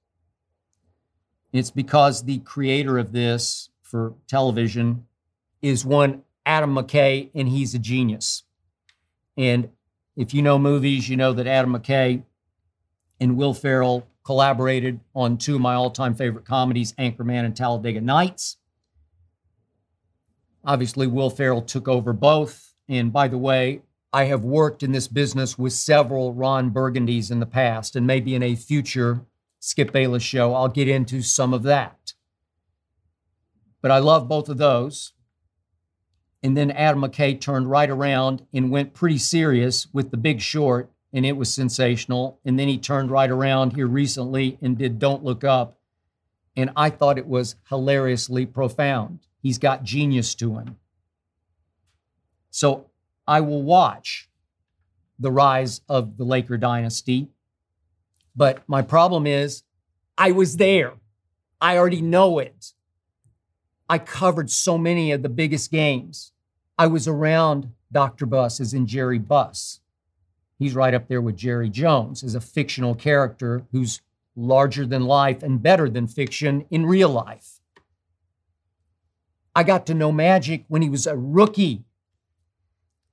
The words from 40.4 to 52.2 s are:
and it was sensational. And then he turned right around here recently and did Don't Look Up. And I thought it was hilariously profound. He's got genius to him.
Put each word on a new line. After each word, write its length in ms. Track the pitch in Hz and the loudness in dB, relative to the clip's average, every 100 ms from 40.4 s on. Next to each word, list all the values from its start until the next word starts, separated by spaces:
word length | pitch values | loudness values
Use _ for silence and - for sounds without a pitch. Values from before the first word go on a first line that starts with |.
| - 151 143 123 123 _ _ | -2 0 0 0 -4 _ _
and 120 | 131 | -2
it 120 | 131 139 | -2 -2
was 160 | 120 | -4
sensational. 880 | - 127 120 123 120 - 127 131 - | -2 -2 0 0 0 -4 -4 -6 -6
And 140 | 135 131 | -2 0
then 100 | 139 | 0
he 100 | 135 | -2
turned 320 | - 139 131 | -2 -2 0
right 200 | 135 135 | 2 2
around 440 | 127 135 135 131 | 2 0 2 0
here 120 | 143 123 | -2 -2
recently 720 | 135 139 135 127 135 131 131 | 0 -2 -4 -4 -2 -2 -4
and 160 | 127 117 | -4 -2
did 220 | 131 113 | -4 0
Don't 260 | 139 139 | -2 -2
Look 200 | 143 117 | -4 -2
Up. 340 | 139 127 117 _ _ _ _ _ _ _ _ - | 2 2 0 _ _ _ _ _ _ _ _ -4
And 140 | 131 151 | -2 0
I 140 | 151 | -2
thought 260 | - 143 131 | 2 2 0
it 100 | 156 | -2
was 280 | 127 120 - - | -4 -4 -10 -8
hilariously 760 | 139 135 139 131 123 - 127 | -4 0 0 0 -2 -4 -4
profound. 760 | 127 139 127 131 143 131 107 170 _ _ | -4 -4 -4 0 -2 -2 -6 -12 _ _
He's 180 | 135 120 | -4 0
got 260 | 139 135 | 0 0
genius 500 | 110 131 147 127 113 | -4 -2 0 0 -2
to 240 | - 117 110 | -4 -6 -6
him. 180 | 117 117 _ _ _ _ _ _ _ _ _ _ _ _ _ _ | -12 -18 _ _ _ _ _ _ _ _ _ _ _ _ _ _